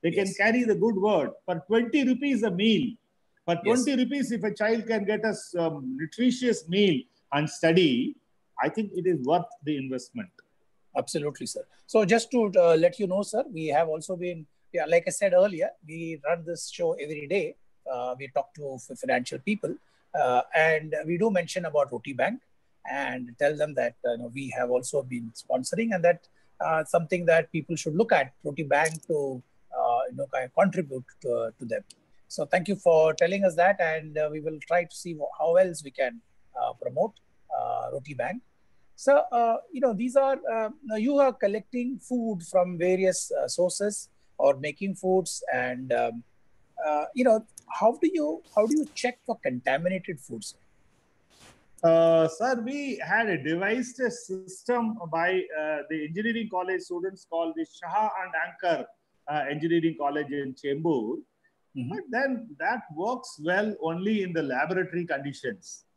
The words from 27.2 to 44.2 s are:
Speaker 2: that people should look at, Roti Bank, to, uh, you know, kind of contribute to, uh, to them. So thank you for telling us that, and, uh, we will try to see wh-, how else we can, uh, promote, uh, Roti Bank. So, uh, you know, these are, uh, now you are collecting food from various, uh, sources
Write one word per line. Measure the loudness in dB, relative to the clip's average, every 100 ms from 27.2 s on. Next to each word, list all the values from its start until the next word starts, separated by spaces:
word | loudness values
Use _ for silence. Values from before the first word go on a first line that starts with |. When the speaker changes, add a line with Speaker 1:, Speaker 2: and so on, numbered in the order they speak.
| 4
Speaker 2:
that | 4 4
people | -4 -4 -4
should | -2 0
look | 4
at, | 2 2 _
Roti | -10 -6
Bank, | 0 2 2 -2 -4
to, | -2 -2 -6 -12 _ _ -2
uh, | 0 0 -2
you | -6
know, | -6
kind | -4 -2
of |
contribute | 2 2 2 -6 -8 -12 -10
to, | -4
uh, | -2 -4 -8
to | -8
them. | -8 -8 -20 _ -20 _
So | -8 0
thank | 0 0
you | 2
for | 6 6 6 4
telling | 2 4
us | 2 4
that, | 4 4
and, | 0 0 -4 -2
uh, | -2
we | -2
will | -6 -8
try | 0 0
to | 0 -8
see | -10 -6
wh-, | -8 -2
how | 4 6
else | 4 2
we | -10
can, | -2 -2 -2 _ _ _ -4
uh, | -4
promote, | -4 -6 -2 -2 _ _ _ _ -6
uh, | -4 -4 -6
Roti | -8 -10
Bank. | -6 -6 -6 _ _ _ _ _ -2
So, | 4 4 4
uh, | 2 2 0 -4
you | 0
know, | 0
these | 0 0 2
are, | 2 0 -2
uh, | -2 -4 -8
now | -8 -2
you | 2 4
are | 4
collecting | 4 0 0 -6 -6 -4 -6
food | -4 -4 -2 -4
from | 0 0 2 0
various, | 2 4 2 0 -4
uh, | -4 -4
sources | 0 0 0 -4 -4 -14 _